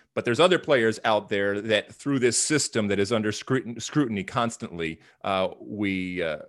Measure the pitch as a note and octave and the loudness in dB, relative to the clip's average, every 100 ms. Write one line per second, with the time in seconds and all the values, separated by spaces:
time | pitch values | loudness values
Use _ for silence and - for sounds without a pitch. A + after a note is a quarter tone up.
0 | _ - B2 A#2+ F3+ F3 - C3+ A2+ A2 | _ -6 0 4 4 4 2 4 4 2
1 | A#2 G#2+ G2 G2+ G2+ G2+ A2 G#2 - - | 2 2 2 -2 0 -2 0 0 0 -8
2 | C#3 C#3 A#2+ - - D3+ - A#2 G#2 G2 | -4 0 2 2 2 0 0 -2 0 2
3 | G2 A#2 G#2+ G2+ - B2+ A2+ A#2+ - D3+ | 2 0 0 -4 -2 -2 -2 -10 -4 0
4 | C3 G2+ - B2+ A#2 - A#2 E2+ E2 D#2+ | 0 -2 -4 -2 -2 -4 -10 -6 -6 -8
5 | _ _ G2+ F#2+ F#2 - - G#2+ G2+ F#2+ | _ _ -2 0 0 -4 -10 -4 -2 -2
6 | F#2 F2+ E2 D2+ | -4 -4 -4 -4